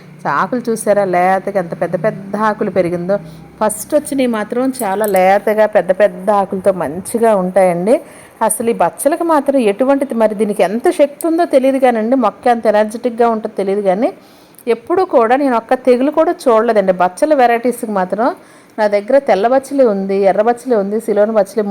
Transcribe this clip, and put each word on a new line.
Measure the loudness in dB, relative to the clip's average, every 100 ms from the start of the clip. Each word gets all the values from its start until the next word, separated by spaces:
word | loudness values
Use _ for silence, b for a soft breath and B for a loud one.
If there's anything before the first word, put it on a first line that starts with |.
| B -10 -4
ఆకులు | -2 -2 -4 -4
చూసారా, | -4 0 0 2 2
లేతగా | 2 0 -2 -4
ఎంత | -4 -6
పెద్ద | -4 -2
పెద్ద | -4 -6 -8 -2
ఆకులు | -2 -2 -2
పెరిగిందో. | -2 -2 -2 -2 -4 B B B -4
ఫస్ట్ | -4 -4 -2 -2
వచ్చినవి | -2 -2 -2
మాత్రం | -2 -4 -4 -4 -4
చాలా | -4 -2 0
లేతగా | 2 4 4 2 2 2 2
పెద్ద | 0
పెద్ద | 0 0 0 -2 0
ఆకులతో | -2 -2 -2 -2
మంచిగా | -4 -8 -8 -2 0 2
ఉంటాయండి. | 0 2 2 2 0 0 B B B -4
అసలు | -4 -2 -4
ఈ |
బచ్చలకు | 0 -2 0 -2 0
మాత్రం | 0 0 0 0 0
ఎటువంటిది, | 0 0 0 -2
మరి | 0 0 0
దీనికి | -4 0
ఎంత | -2 0 -2 0
శక్తి | 0 0 -4
ఉందో | -2 2
తెలియదు | 2 2 2
కానండి, | 2 2 0 0 0
మొక్క | 0 0
ఎంత | 0 2
ఎనర్జెటిక్‌గా | 2 0 -2 -6 0 0
ఉంటుందో | 0 -6 -6
తెలియదు | -2 0 0
కానీ, | 0 -2 -4 b b b b -4
ఎప్పుడూ | -4 -2 -2 2
కూడా | 2 2 2
నేను | 2 -2
ఒక్క | 0
తెగులు | 0 2 2 2
కూడా | 0 0 0
చూడలేదండి. | 2 2 4 2 2
బచ్చల | 0 0 0 0
వెరైటీస్కి | 4 4 2 -2 -4 -4
మాత్రం | -4 -2 -2 -2 -4 b b b -4
నా | 0
దగ్గర | 0 2 0 2
తెల్ల | 2 2
బచ్చలి | 2 0 2 2
ఉంది, | 2 -2 2 2
ఎర్ర | 2
బచ్చలి | 0 0 0 0
ఉంది, | 0 -4 -2
సిలోన్ | 2 2
బచ్చలి, | 2 0 -2 0